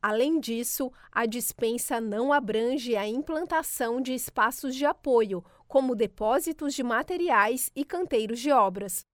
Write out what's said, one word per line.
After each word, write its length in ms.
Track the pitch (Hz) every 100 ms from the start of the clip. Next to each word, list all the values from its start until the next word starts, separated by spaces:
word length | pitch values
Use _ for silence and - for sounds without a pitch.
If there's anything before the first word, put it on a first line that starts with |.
Além 360 | 208 214 269 320
disso, 540 | 226 226 240 - 262 - -
a 160 | - 233
dispensa 760 | 233 226 - 233 240 - 240
não 320 | 220 202 262
abrange 640 | 285 214 214 233 277 240
a 140 | 214 208
implantação 920 | 240 302 311 349 320 320 - 233 240
de 120 | 262
espaços 640 | 254 - - 220 - 277 262
de 80 |
apoio, 600 | 285 302 - 240 226 185 - _ _
como 300 | 269 262 233
depósitos 800 | 208 - 214 262 330 311 285
de 80 | 277
materiais 920 | 247 233 277 359 349 233 214 254 -
e 100 | -
canteiros 540 | 294 370 370 233 214 233
de 140 | 269
obras. 480 | 262 196 190 202 - -